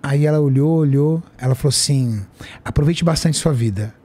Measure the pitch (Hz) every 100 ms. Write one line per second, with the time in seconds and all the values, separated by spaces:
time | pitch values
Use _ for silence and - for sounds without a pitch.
0 | 143 143 151 151 147 135 147 165 147 139
1 | 147 165 - - 127 127 147 - - 139
2 | 123 110 98 - - - - - 147 170
3 | 170 156 165 151 165 135 113 98 107 -